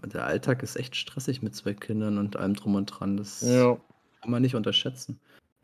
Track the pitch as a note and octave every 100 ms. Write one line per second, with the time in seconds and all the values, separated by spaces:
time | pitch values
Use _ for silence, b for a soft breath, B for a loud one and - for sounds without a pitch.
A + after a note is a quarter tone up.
0 | - - B1 F2 - B2+ A#2 - B2+ -
1 | - - C3 B2+ G#2+ - - G2+ - G#2+
2 | G#2+ G#2 G2+ - F#2+ G2+ G#2 G2 G2+ -
3 | F#2+ G2+ G2+ - A#2+ B2 B2 A#2+ - _
4 | _ _ A#2 A#2+ C3 B2 G#2 G2+ B2+ B2+
5 | - B2 b b b _